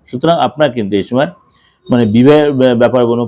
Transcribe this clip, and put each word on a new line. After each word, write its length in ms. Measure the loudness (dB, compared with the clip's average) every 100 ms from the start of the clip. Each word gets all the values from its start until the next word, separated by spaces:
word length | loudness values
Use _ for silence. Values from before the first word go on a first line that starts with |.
| _
সুতরাং 340 | -6 -2 0
আপনার 320 | -2 -2 -4
কিন্তু 240 | -2 -4 -4
এই 80 |
সময়, 240 | -4 -4 -4 -8 _ _ _ _ -4
মানে, 160 | -2 2
বিবাহের 460 | 2 4 4 2
ব্যা-, 240 | 0 0 2
ব্যাপার 300 | 0 0 0
বলুন, 220 | -2